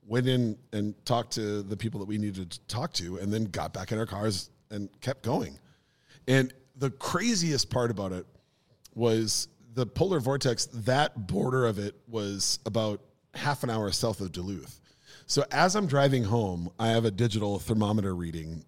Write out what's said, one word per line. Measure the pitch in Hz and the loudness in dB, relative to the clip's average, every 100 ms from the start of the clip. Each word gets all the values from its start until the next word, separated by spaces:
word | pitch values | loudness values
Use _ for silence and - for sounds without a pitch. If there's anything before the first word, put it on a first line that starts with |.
| 101 | 0
went | 117 127 | 0 4
in | 127 120 107 - | 4 2 -2 -6
and | 107 104 104 - | -4 -4 -4 -2
talked | 120 120 | -2 0
to | - 107 104 | -4 -4 -4
the | 98 98 | -6 -6
people | 113 107 | -6 -6
that | 98 | -6
we | 107 | -4
needed | 104 95 90 | -4 -4 -8
to | - - | -10 -8
talk | 117 165 | -6 -4
to, | - 87 92 | -6 -6 -6
and | 98 | -2
then | 107 110 | -2 -2
got | 82 82 | -4 -6
back | 95 92 | -6 -4
in | 110 | -4
our | 113 | -4
cars | 98 107 98 - _ _ | -2 -2 -2 -6 _ _
and | 104 98 _ | -10 -10 _
kept | - - | -6 -4
going. | 110 151 98 71 _ _ _ _ _ - - | -2 -2 -4 -10 _ _ _ _ _ -14 2
And | 131 131 - _ - | 4 4 -4 _ -4
the | 135 | -4
craziest | - - 175 226 214 165 139 - | -4 -4 -2 0 0 2 0 0
part | 127 120 | 0 0
about | 107 98 | 0 -4
it | 90 - - _ _ _ _ - - | -4 -8 -20 _ _ _ _ -16 0
was | 117 113 110 - - _ - | 2 4 2 -2 -4 _ -10
the | 117 117 | -4 -2
polar | - 226 175 | 2 2 2
vortex, | 123 139 127 117 - | 2 0 0 0 -4
that | 117 107 131 151 - 95 | -4 0 2 2 -2 -4
border | 95 131 127 120 | -2 0 2 2
of | 101 | 0
it | 101 - - | -4 -8 -8
was | 113 101 101 - - - | -4 -4 -2 -2 -2 -2
about | 104 110 104 - _ _ | 0 0 -2 -10 _ _
half | - 143 139 | -6 -2 -2
an | 123 | -2
hour | 113 104 | -2 0
south | - 120 101 | 0 0 -2
of | 95 | -6
Duluth. | 85 90 95 - - _ _ - - - | -6 -8 -8 -10 -20 _ _ -20 -20 -2
So | - - | 0 2
as | 135 180 202 | 4 4 4
I'm | 190 | 2
driving | 139 139 131 | 6 6 6
home, | 107 117 104 87 87 - | 4 2 2 -2 -6 0
I | 117 | 2
have | 113 113 | 4 2
a | |
digital | 95 120 107 101 101 | 2 2 2 0 -2
thermometer | - 110 104 107 98 90 | 0 2 4 2 0 -2
reading | 85 82 80 82 | -4 -6 -8 -10